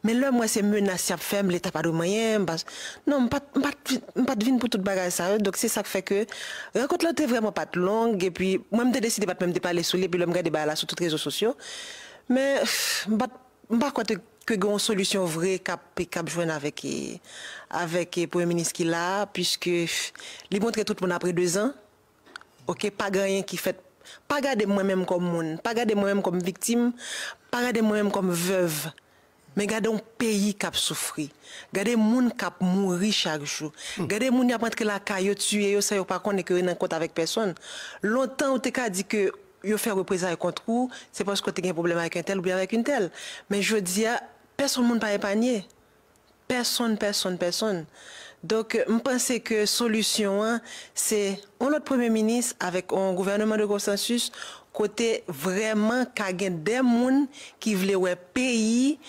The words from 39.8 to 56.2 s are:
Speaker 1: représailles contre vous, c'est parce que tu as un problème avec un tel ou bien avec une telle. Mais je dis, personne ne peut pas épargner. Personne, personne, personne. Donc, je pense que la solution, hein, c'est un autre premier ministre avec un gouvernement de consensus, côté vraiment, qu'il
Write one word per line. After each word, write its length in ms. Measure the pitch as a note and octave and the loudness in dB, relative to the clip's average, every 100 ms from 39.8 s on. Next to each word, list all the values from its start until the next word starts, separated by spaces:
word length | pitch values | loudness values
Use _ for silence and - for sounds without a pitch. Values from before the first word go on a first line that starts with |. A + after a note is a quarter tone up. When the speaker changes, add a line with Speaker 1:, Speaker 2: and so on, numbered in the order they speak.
| A3+ | 0
Speaker 1:
représailles 460 | G3 - F#3 F3+ E3 | -2 0 0 0 0
contre 260 | F3 E3 - | -2 -4 -2
vous, 220 | A#3 B3+ - - | 0 0 -6 -16
c'est 140 | - | -4
parce 160 | G3 G3+ | -2 0
que 100 | - | -2
tu 160 | F#3+ F3+ | -2 -2
as 40 | |
un 20 | |
problème 260 | E3 E3+ E3+ | 0 0 0
avec 180 | E3 F3 | 0 -4
un 60 | |
tel 160 | E3 G3 | -2 -2
ou 40 | |
bien 140 | F3+ F#3 | 0 0
avec 160 | F#3 | 0
une 120 | A3+ | 0
telle. 260 | A#3 C#4 F3 - - - - | 2 0 0 -4 -14 -16 -4
Mais 100 | G3+ | 0
je 160 | F#3 G#3+ | 2 2
dis, 280 | F3+ F#3 A3 A#3+ - - - - | 2 0 0 0 -6 -20 -14 -2
personne 300 | C#4 C4 A#3+ | 0 4 4
ne 60 | |
peut 60 | A#3 | 4
pas 120 | G#3+ | 2
épargner. 540 | G3+ G3+ G#3 B3 A3+ - _ _ _ _ _ _ _ _ | 0 0 2 2 0 -4 _ _ _ _ _ _ _ _
Personne, 480 | B3+ A#3+ - A#3 G#3+ | -2 0 0 0 0
personne, 420 | G3+ G3+ F#3+ F3+ | 0 0 -2 -2
personne. 480 | F3 F3 A3 F3+ D#3+ - - - - - | -2 0 -2 -2 -6 -18 -20 -20 -20 -16
Donc, 340 | E3 A3 A3 A3 D#3+ | -2 -2 0 0 2
je 100 | A3+ | 2
pense 320 | C4+ B3+ - A#3+ | 2 2 0 -2
que 100 | - | 0
la 120 | A3 G#3 | 0 2
solution, 760 | - A#3+ A3 G#3 - G3+ G3 | 2 2 2 0 0 2 2
hein, 180 | A3 A#3 - - - - | 0 -2 -4 -18 -12 -4
c'est 440 | - G#3+ G3 F#3+ - _ | 0 2 0 -2 -10 _
un 60 | B3+ | 0
autre 180 | D4+ | 0
premier 260 | D4 C4 A#3+ | 0 0 2
ministre 460 | A3 G#3+ A#3+ A#3 - | 2 2 2 -2 -4
avec 340 | F#3 F3+ - | -2 -2 0
un 200 | F#3+ F#3+ | 0 0
gouvernement 420 | F#3 F#3+ G#3 G#3+ G#3+ | 0 0 0 2 2
de 80 | |
consensus, 680 | G#3 G3+ G#3 G3+ - A#3+ - - - - - | 2 0 0 -2 0 0 -2 -8 -16 -16 -12
côté 500 | - G#3 G#3 A#3 - - | -2 -2 0 0 0 -4
vraiment, 760 | C#3 F3 F#3 A3 A3 G#3+ B3 B3 | -4 -2 0 0 2 2 2 -2
qu'il 360 | - | -2